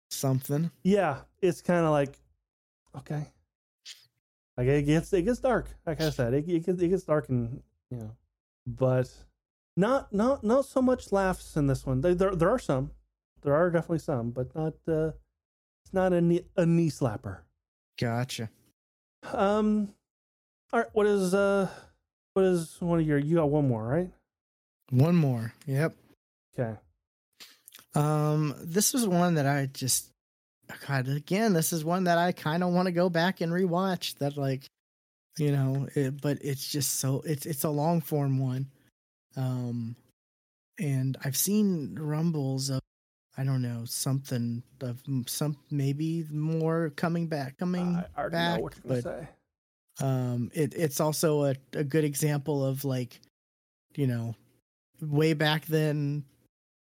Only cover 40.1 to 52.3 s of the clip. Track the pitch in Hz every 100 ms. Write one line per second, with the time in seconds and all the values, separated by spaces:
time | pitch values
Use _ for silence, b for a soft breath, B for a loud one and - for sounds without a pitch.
40.1 | _ _ _ _ _ _ - 151 131 131
41.1 | 127 143 135 - 214 202 170 175 180 151
42.1 | 151 170 156 135 135 135 135 - _ _
43.1 | _ _ - 135 131 123 117 120 - 139
44.1 | 135 135 123 117 117 - - 123 120 -
45.1 | 131 120 - 151 147 - 147 139 143 160
46.1 | 165 156 151 156 165 160 165 160 - 170
47.1 | 170 165 151 135 - 180 180 175 175 175
48.1 | - - 170 170 175 165 - - 127 139
49.1 | - 156 - _ _ _ _ _ - 135
50.1 | 131 123 120 117 170 147 - 160 - 156
51.1 | 147 160 147 143 135 _ 156 143 160 151
52.1 | 139 151